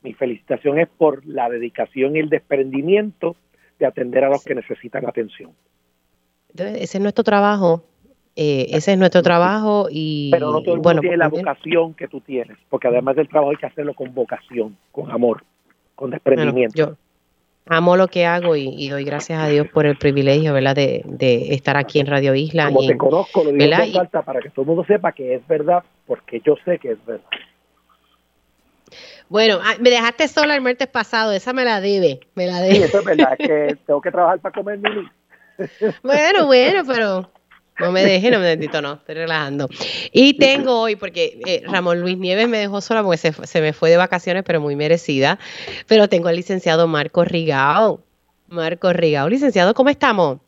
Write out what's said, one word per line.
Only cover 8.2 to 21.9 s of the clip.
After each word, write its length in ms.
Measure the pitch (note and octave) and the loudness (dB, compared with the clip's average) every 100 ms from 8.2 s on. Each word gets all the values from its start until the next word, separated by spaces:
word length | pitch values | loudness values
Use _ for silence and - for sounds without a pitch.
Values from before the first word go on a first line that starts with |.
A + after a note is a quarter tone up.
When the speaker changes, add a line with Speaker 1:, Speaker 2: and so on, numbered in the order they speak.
| _ - | _ -4
Speaker 2:
Eh, 320 | D3+ C#3 C3 | -2 0 -2
ese 220 | D#3 D#3 | -2 0
es 80 | G3 | 4
nuestro 220 | F#3 F3+ | 4 4
Speaker 1:
Sí. 20 | |
Speaker 2:
trabajo 640 | F3 F3 F3 G#3 G#3+ G#3 G3 | 4 2 2 0 0 0 -2
y, 400 | D3+ D#3 D3+ C#3+ | -4 -4 -4 -2
Speaker 1:
Pero 200 | E3 D3+ | -2 0
no 100 | D3+ | -4
todo 120 | D#3 E3 | -2 0
el 20 | |
mundo 60 | |
Speaker 2:
bueno, 180 | D#3+ E3 | 2 2
Speaker 1:
tiene 160 | F3+ F3 | 0 0
la 140 | D#3+ | 0
Speaker 2:
pues, 100 | D3+ | -2
Speaker 1:
vocación 540 | C#3 C#3 D#3 E3+ E3 D#3 | -6 -8 -2 0 0 -6
que 120 | E3+ | -14
tú 140 | C#3 | -14
tienes, 340 | - C3 A#2 G#2+ _ | -10 -8 -8 -14 _
porque 180 | C3+ B2+ | -4 0
además 280 | A#2+ B2+ C3+ | 0 0 -2
del 120 | D3+ | 0
trabajo 220 | D#3 C#3+ | 0 0
hay 80 | D3 | -2
que 80 | D3 | -8
hacerlo 300 | - D3 C3+ | -10 -10 -8
con 180 | C3 | -10
vocación, 640 | B2+ A#2 B2 _ B2 G#2+ G2+ _ | -6 -6 -6 _ -8 -8 -8 _
con 180 | - - | -14 -8
amor, 340 | A#2+ A#2+ G#2+ _ _ _ _ _ - | -2 0 0 _ _ _ _ _ -12
con 160 | C3+ | -10
desprendimiento. 640 | C3 - C3+ D3 B2+ A#2+ C#3+ | -4 0 2 2 0 -2 0
Speaker 2:
Bueno, 220 | D3+ D#3 _ _ _ _ _ _ _ | -4 -4 _ _ _ _ _ _ _
yo 80 | E3 | 0
amo 220 | F3 F3+ | 4 4
lo 100 | F#3 | 2
que 200 | F#3 E3+ | 0 0
hago 280 | F3 F3 D#3 | 0 0 -2
y, 200 | C3+ C#3+ | -4 -8
y 120 | C#3 | -8
doy 160 | C#3+ C#3 | -8 -6
gracias 360 | C#3+ - D#3+ | -8 -6 -4
a 60 | D#3 | 0
Dios 200 | D3 D3 | 0 0
por 140 | - D3+ | 0 0
el 100 | C#3+ | 2
privilegio, 560 | D3+ C#3 C3+ C#3 D#3 | 0 2 2 2 2
¿verdad?, 220 | C#3 C3 C#3 | 0 0 2
de, 260 | C3+ A#2+ - | 0 -2 -6
de 500 | - B2+ A#2+ C#3 C#3+ | -2 0 2 0 -4
estar 220 | C#3 C#3+ | 0 -2
aquí 220 | C#3 | 0